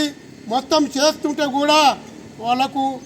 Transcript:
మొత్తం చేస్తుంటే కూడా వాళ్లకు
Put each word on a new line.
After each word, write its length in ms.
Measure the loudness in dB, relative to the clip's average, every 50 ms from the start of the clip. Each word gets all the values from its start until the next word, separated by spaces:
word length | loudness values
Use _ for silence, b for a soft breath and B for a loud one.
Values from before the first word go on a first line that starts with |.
| 0 -2 -6 -10 -20 -20 -20 -18 -8 -6 -4
మొత్తం 280 | -4 -2 0 0 0 2 0 0
చేస్తుంటే 480 | 0 2 2 0 0 -4 -4 -2 -2 -2 -2 0 0
కూడా 220 | 2 4 4 6 6 4 2 0 -4 -16 -20 -20 -20 -20 -16 -8 -4
వాళ్లకు 540 | -2 0 0 0 -2 -2 -4 -4 -4 -4 -8 -12